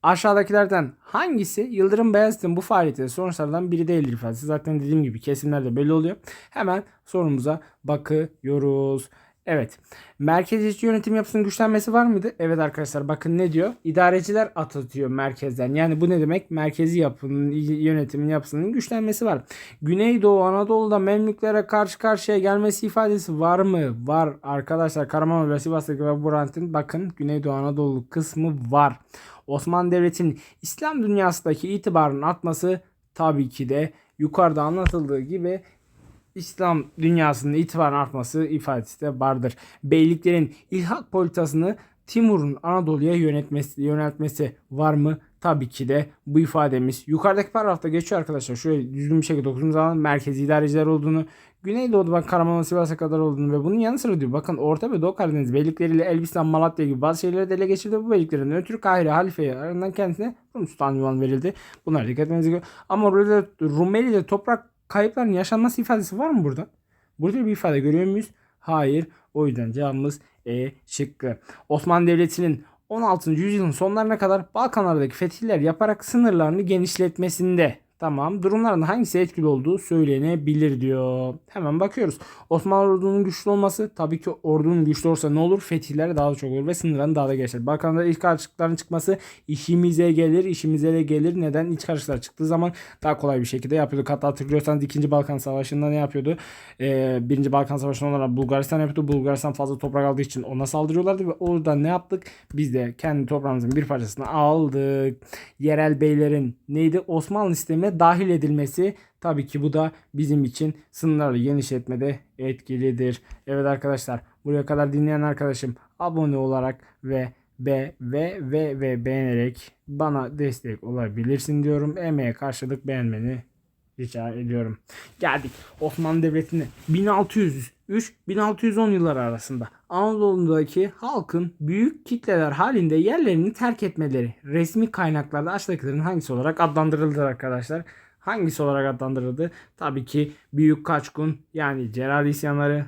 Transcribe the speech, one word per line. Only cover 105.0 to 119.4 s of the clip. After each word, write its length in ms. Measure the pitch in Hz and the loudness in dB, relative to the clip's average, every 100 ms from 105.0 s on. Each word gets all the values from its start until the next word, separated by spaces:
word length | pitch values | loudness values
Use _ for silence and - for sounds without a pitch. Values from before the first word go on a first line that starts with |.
| 135 135 - - - _ | -2 -4 -16 -20 -20 _
Yerel 420 | 147 151 156 143 | 0 2 2 2
beylerin 560 | 151 147 147 147 127 123 - | 2 4 2 2 -2 -6 -6
neydi? 320 | 147 160 175 | 2 2 2
Osmanlı 540 | 185 160 156 202 196 | 0 -4 -2 -2 0
sistemine 340 | 170 - 160 196 170 | -2 -2 0 0 4
dahil 320 | 170 175 190 | 4 6 2
edilmesi. 640 | 170 147 147 139 - 190 202 _ _ | 2 2 0 -2 0 -2 -2 _ _
Tabii 260 | 170 147 139 | -4 -4 -4
ki 160 | 147 | -2
bu 100 | 147 | 0
da 200 | 151 156 156 _ | 0 -2 -4 _
bizim 300 | 139 147 147 | -4 0 2
için 300 | 131 123 156 151 _ | 0 -2 -4 -4 _
sınırları 460 | - 160 151 143 120 | -4 0 2 2 2
genişletmede 800 | 127 143 127 131 123 123 139 131 _ - | 2 0 -2 -6 -4 -4 -4 -4 _ -8
etkilidir. 840 | 131 127 - 127 131 120 127 120 _ - - | -6 -6 -6 -2 0 0 -2 -4 _ -18 -6
Evet 200 | 139 139 | -2 0
arkadaşlar, 540 | 139 143 135 - 120 - _ | 0 -2 -4 -6 -10 -10 _
buraya 220 | 147 147 139 | -4 -2 0
kadar 260 | 147 139 | 0 0
dinleyen 300 | 143 151 151 | 2 0 0
arkadaşım 540 | 151 143 143 127 131 120 _ _ | -2 -2 -4 -4 -6 -8 _ _
abone 380 | 175 160 151 135 | -4 0 0 0
olarak 440 | 131 135 131 127 _ _ | 0 0 -2 -6 _ _
ve 280 | 131 131 123 _ _ - | -4 -4 -4 _ _ -6
be-, 360 | 127 135 139 - | -2 -2 -2 -8
ve, 380 | 123 143 165 196 | -6 -2 -2 -4
ve, 400 | 135 147 156 135 | -4 -2 -2 -2
ve 240 | 135 123 | -2 -2
beğenerek 680 | 123 135 127 120 | -2 -2 0 0